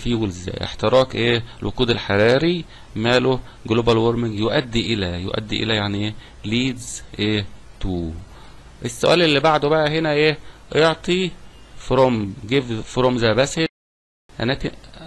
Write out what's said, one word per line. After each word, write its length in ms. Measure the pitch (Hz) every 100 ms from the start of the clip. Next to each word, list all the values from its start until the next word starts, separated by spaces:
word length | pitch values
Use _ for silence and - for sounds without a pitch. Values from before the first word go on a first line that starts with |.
| 120
fuels، 560 | 113 107 90 90 -
احتراق 520 | - - 110 127 127 107
إيه؟ 280 | 117 117 117 -
الوقود 280 | 104 - 120
الحراري. 760 | 110 - 101 113 131 165 175 156 - - 107
ماله؟ 440 | 113 123 127 127 - - -
global 260 | 113 117 113
warming، 440 | 113 117 117 104
يؤدي 540 | 107 131 127 113 90
إلى، 280 | 110 90 87
يؤدي 420 | 92 - 107 107
إلى 120 | 110 107
يعني 380 | 101 101 104 107 - - 107
إيه؟ 280 | 117 131
leads 460 | 113 - - - -
إيه؟ 260 | 104 107 101 - - -
to. 40 | 101 87 82 85 95 - - - - - 120
السؤال 360 | - - 165
اللي 180 | 165 143
بعده 280 | 156 151 147
بقى 320 | 156 151 156
هنا 120 | 160
إيه؟ 260 | 147 156 147 - - - 143
اعطي 560 | 160 160 - 180 185 - - - - - -
from، 240 | 127 131 117 101 98 101
give 160 | 135 123 113 104 123
from 240 | 127 123
the 160 | 113 107
passage 320 | 139 - 160 - _ _ _ _ _ -
anti-, 300 | 113 139 - - - -